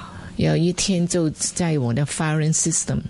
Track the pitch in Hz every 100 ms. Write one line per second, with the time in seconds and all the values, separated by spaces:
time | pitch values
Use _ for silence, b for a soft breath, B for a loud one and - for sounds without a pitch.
0 | B B B - 156 151 170 175 - 180
1 | 175 180 156 - - - 175 151 120 117
2 | 147 - 156 156 156 160 165 160 - 135
3 | -